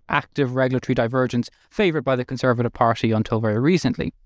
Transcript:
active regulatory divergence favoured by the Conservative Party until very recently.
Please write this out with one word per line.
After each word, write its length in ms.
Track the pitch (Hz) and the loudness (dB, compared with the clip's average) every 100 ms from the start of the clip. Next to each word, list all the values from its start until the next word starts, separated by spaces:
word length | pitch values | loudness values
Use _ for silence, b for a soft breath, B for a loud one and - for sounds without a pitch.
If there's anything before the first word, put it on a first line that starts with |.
| - | -2
active 440 | 147 - - 135 | -4 -2 -2 -2
regulatory 400 | 127 131 127 - | 0 0 0 -2
divergence 540 | 127 117 127 127 120 117 b b | -2 0 0 0 -2 -4 b b
favoured 340 | - 202 156 | -2 0 0
by 120 | 135 127 | -2 -2
the 80 | |
Conservative 480 | 123 131 131 120 117 | -2 -2 0 0 0
Party 380 | - 117 117 113 | 2 2 2 2
until 280 | 110 110 113 | 0 0 0
very 180 | 113 107 | 0 0
recently. 540 | 139 185 123 - - - | 2 2 0 -2 -6 -8